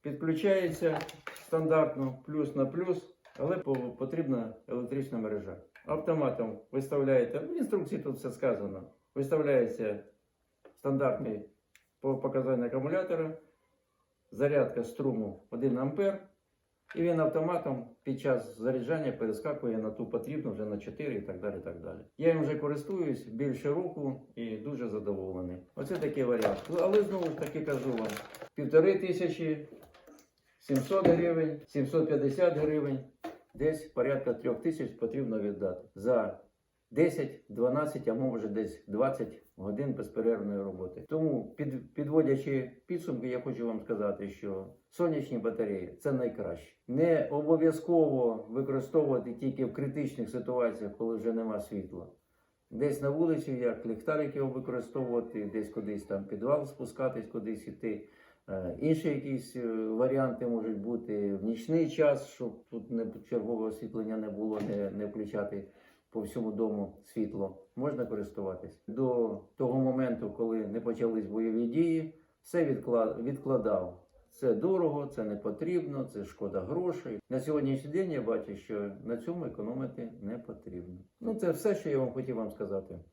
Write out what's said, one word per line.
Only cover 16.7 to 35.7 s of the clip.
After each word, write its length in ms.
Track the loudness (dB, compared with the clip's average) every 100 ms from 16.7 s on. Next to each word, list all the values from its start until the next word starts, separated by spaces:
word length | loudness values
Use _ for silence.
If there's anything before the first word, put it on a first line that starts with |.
| _ _ 0
і 60 |
він 180 | 2 4
автоматом 680 | 4 4 2 0 0 -4 -6 -10
під 180 | -6 -2
час 360 | 2 2 0 -2
заряджання 540 | 0 0 0 0 0
перескакує 680 | -2 -2 -2 -4 -2 -2 0
на 140 | -2
ту 140 | -4 -4
потрібну, 460 | -4 -4 -6 -4
вже 140 | -4 -4
на 120 | -6
чотири 380 | -8 -8 -6 -4
і 60 |
так 180 | -6 -6
далі, 180 | -6 -6
і 40 |
так 200 | -10 -10
далі. 180 | -10 -12 -16 0
Я 100 | 2
їм 160 | 4
вже 120 | 0 0
користуюсь 680 | -2 -4 -4 -2 -2 -2
більше 460 | -6 -4 -2 0 0
року 520 | 0 -2 -4 -6 -6 -12 -10
і 220 | -8 -6
дуже 320 | -6 -6 -4
задоволений. 680 | -4 -2 -4 -4 -4 -6 -8 -12 -10
Оце 220 | -4 -2
такий 260 | 0 2
варіант. 340 | 2 4 2 0 -2
Ну, 80 | 2
але 220 | 6 6
знову 200 | 4 0
ж 140 | -2 -2
таки 240 | -4 -4
кажу 300 | -2 -2 0
вам, 160 | -2 -2 -6 -10 -14 -12 -6
півтори 440 | 8 8 8 6
тисячі, 680 | 2 0 0 0 -2 -2 -6 -18 -20 -20 -20 -20 _ _ _ _
сімсот 480 | 0 0 4 6 8
гривень, 540 | 8 6 4 2 -2 -4
сімсот 400 | -2 2 4 4
п'ятдесят 500 | 4 2 6 4 6
гривень, 420 | 2 2 0 -2 -6 _ -14 -14 _
десь 320 | 0 0 0 -4
порядка 480 | 0 2 2 0
трьох 280 | 0 0 0
тисяч 300 | 0 -2 -6
потрібно 480 | -2 -2 0 -2 0
віддати 480 | -2 0 -2